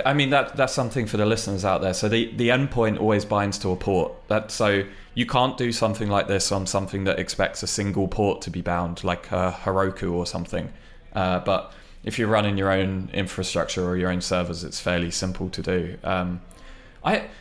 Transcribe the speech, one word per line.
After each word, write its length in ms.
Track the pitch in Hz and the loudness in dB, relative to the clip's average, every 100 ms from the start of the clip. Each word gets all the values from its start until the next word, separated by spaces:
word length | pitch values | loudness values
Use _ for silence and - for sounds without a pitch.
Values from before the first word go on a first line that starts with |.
| 135 | 2
I 80 | |
mean, 160 | 143 135 | 4 4
that, 240 | 139 120 | 4 2
that's 180 | - 127 | 0 0
something 340 | - 117 131 107 | 2 0 -2 0
for 100 | 104 | 2
the 100 | 107 | 2
listeners 380 | 113 - 95 | 2 0 0
out 160 | 98 90 | 2 2
there. 120 | 92 | 2
So 160 | 90 107 | 0 2
the, 240 | 113 - 117 | 2 0 0
the 140 | 117 | 2
endpoint 500 | 127 139 123 110 104 | 4 2 2 2 2
always 240 | 107 104 | 4 2
binds 340 | 104 104 101 - | 2 0 0 0
to 120 | 95 | -2
a 60 | 92 | 0
port. 360 | 101 92 - - - | 2 2 2 -4 -2
That, 240 | 107 - | -2 0
so 320 | - 107 98 98 - - | 0 2 2 0 -10 -6
you 120 | 120 117 | -2 2
can't 300 | 131 131 131 | 4 2 2
do 160 | 123 | -2
something 360 | 117 110 107 104 | 2 0 0 2
like 200 | 101 - | 2 2
this 240 | 98 - | 0 2
on 160 | 98 95 | 0 0
something 340 | 98 95 98 | -2 -2 -2
that 160 | 95 78 | 0 0
expects 460 | 92 - 95 - | -2 0 -2 -2
a 20 | - | -4
single 400 | - 101 98 92 | -2 0 0 0
port 360 | - 101 - | 2 2 0
to 80 | - | -4
be 100 | 87 | -6
bound, 420 | 87 87 87 87 | -2 -2 -2 -2
like 300 | 95 87 - | -2 -4 -2
a 180 | 92 92 - | 0 0 -2
Heroku 480 | 98 95 98 - 92 | 0 2 0 0 -2
or 120 | 87 | -2
something. 480 | 87 87 85 - - - - - - | -2 -6 -6 -6 -6 -12 -20 -20 -8
Uh, 260 | 101 92 90 | -2 0 0
but 320 | - 92 - - - - | 0 0 -2 -16 -20 -12
if 120 | 107 120 | -6 -2
you're 120 | 110 | 2
running 280 | 107 104 98 | 4 2 2
your 140 | 98 | 2
own 400 | 95 95 95 92 | 2 2 -2 -4
infrastructure 720 | 98 92 - 90 87 82 92 | -4 -4 -4 -2 -2 -2 -2
or 120 | 90 90 | 0 0
your 160 | 90 | 0
own 80 | 90 | 0
servers, 420 | - 90 87 85 | 0 -2 -2 -6
it's 160 | 85 - | -8 -6
fairly 320 | 90 87 85 | -2 0 0
simple 380 | - 92 90 92 | -2 -4 -4 -6
to 120 | - | -4
do. 360 | 90 92 85 - | -2 0 -2 -6
Um, 360 | - 92 90 87 - - - - - - | -2 -2 -2 -6 -10 -20 -20 -20 -20 -6
I, 220 | 165 214 - - | -2 -2 -2 -14